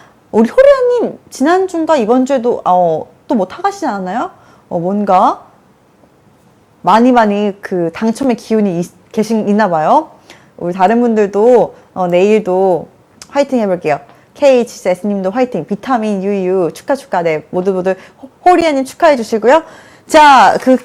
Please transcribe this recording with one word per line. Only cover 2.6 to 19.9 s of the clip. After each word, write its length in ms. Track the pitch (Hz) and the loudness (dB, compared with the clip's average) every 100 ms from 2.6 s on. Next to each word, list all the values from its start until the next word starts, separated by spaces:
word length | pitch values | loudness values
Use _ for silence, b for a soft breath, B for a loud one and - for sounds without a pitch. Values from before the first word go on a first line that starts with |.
| - | 0
어, 420 | 180 175 156 - _ _ | 0 2 -2 -6 _ _
또 80 | 254 | -4
뭐 120 | 185 | -4
타가시지 380 | - 403 392 302 | -4 -6 -4 -6
않았나요? 420 | 202 180 214 349 b b b b | -6 -6 -6 -8 b b b b
어, 100 | 175 | -6
뭔가 680 | 170 202 202 185 220 - - _ _ _ _ _ _ _ _ _ _ _ _ _ | -4 -4 0 2 2 0 -12 _ _ _ _ _ _ _ _ _ _ _ _ _
많이 300 | 175 214 247 | 0 2 4
많이 440 | 240 214 202 208 196 | 2 2 0 -4 -6
그 300 | - 180 170 | -8 -4 -4
당첨의 420 | - 220 226 269 220 | -4 -4 -2 -4 -4
기운이 440 | - 220 208 170 | -2 -2 0 -2
있-, 320 | 175 _ _ | -6 _ _
계신, 360 | - 214 226 208 | -6 -2 -2 -2
있나 220 | 208 214 | 0 0
봐요. 420 | 165 156 262 320 b b b b - | 0 0 -2 -4 b b b b -10
우리 160 | 175 | -8
다른 280 | 180 185 233 | 0 0 2
분들도, 720 | 240 220 202 202 226 247 170 B B - | 0 0 -2 0 2 4 2 B B -6
어, 120 | 180 | -2
내일도 800 | 175 202 214 214 185 190 165 - _ _ _ - | 0 2 2 0 0 0 -2 -6 _ _ _ -8
화이팅 300 | 285 277 254 | -4 -2 -2
해볼게요. 400 | 208 175 160 143 - b b | -2 -2 -2 -4 -6 b b
케이에이치에스 760 | - 285 254 220 - 196 185 208 | -2 2 2 0 -6 -6 -4 -4
님도 240 | 202 185 | -4 -4
화이팅. 340 | 214 254 208 147 | -4 -4 -4 -8
비타민 580 | 202 - 247 214 202 | -10 -4 -4 -4 -4
유유 480 | 190 202 180 190 170 | -4 -4 -2 -2 -2
축하, 220 | - - 269 | -6 -6 -6
축하. 260 | - 185 | -4 -4
네, 240 | 170 156 - | -2 -4 -6
모두 240 | 180 185 | -6 -4
모두 220 | 185 185 185 B B | -2 -4 -6 B B
호-, 80 | 262 _ 349 | -20 _ 2
호리아님 400 | 359 330 277 262 | 2 2 -2 -6
축하해 300 | - 339 277 | 0 0 2
주시고요. 480 | 214 226 214 311 320 B B | -2 -2 2 2 0 B B